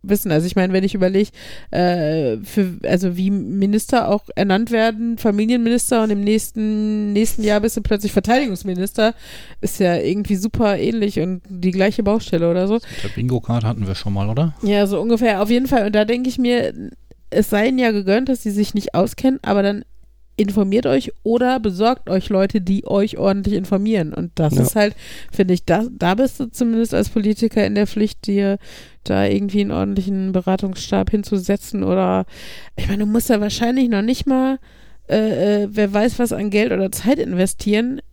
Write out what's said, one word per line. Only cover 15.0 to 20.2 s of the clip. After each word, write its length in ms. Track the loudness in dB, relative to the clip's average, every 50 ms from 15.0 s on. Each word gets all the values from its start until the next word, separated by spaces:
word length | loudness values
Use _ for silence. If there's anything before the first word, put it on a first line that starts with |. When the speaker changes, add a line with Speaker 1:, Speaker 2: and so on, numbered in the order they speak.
Speaker 1:
ungefähr. 420 | 0 0 0 2 2 2 2 2
Auf 80 | 2 2
jeden 160 | 2 2 2
Fall. 200 | 2 2 2 2
Und 80 | 2 2
da 120 | 2 2
denk 200 | 2 0 -2 -2
ich 120 | -4 -2 0
mir, 340 | 0 2 2 2 0 -2 -4 -6 -12 -12 -14 -16 -20 -20 -20 _ -18 -2
es 220 | 0 0 2 2
sei 180 | 2 2 2 2
ihnen 100 | 2 2
ja 120 | 2 2
gegönnt, 380 | 2 2 2 2 2 2 2 0
dass 120 | -2 -2
sie 80 | -2 -2
sich 240 | 0 0 0 0 0
nicht 200 | -4 -4 0 0
auskennen, 440 | 0 0 0 -2 0 0 0 0 0
aber 200 | -2 0 2 2
dann 220 | 2 2 0 -2 -8 -12 -20 -20 -20 -20 _ _